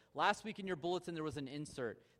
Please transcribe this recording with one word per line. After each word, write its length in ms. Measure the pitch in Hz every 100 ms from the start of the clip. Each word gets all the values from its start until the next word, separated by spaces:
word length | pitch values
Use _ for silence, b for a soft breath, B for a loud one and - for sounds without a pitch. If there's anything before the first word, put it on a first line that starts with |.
| b 143
Last 280 | 180 202
week 140 | 214 208
in 80 | 190
your 100 | 170
bulletin, 380 | 175 180 180
there 100 | 165
was 140 | 156 135
an 100 | 131
insert 540 | 147 151 - 117 - b